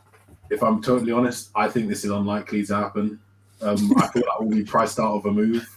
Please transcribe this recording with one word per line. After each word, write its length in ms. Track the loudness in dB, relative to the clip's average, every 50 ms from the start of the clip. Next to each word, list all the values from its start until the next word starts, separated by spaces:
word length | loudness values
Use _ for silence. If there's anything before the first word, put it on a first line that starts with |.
| _ _ _ -20 _ -20 -20 -20 -8 -6
if 120 | -2 0
I'm 200 | 2 2 2 2
totally 300 | 2 2 2 2 2 0
honest, 380 | 2 2 2 0 -2 -4 -10 -6 -2
I 140 | 0 0 0
think 200 | 0 0 -2 -2
this 160 | -2 -4 -2
is 60 | -2
unlikely 540 | -2 -2 0 -2 -2 -4 -4 -4 -2 -2 -2
to 100 | 0 -2
happen. 420 | -2 -2 -2 -2 -2 -2 -2 -4 -6 -14 _ _ _ _ _ _ _
Um, 320 | -2 0 0 2 4 4 4
I 120 | 4 2 2
feel 140 | 2 0
that 140 | 0 0 -2 -2
will 100 | -2 0
be 140 | 0 0 0
priced 340 | 0 0 0 0 0 0 -2
out 160 | -2 0 -2
of 120 | -2 -2
a 40 | 0
move 380 | 0 2 2 2 0 0 -2 -6 -14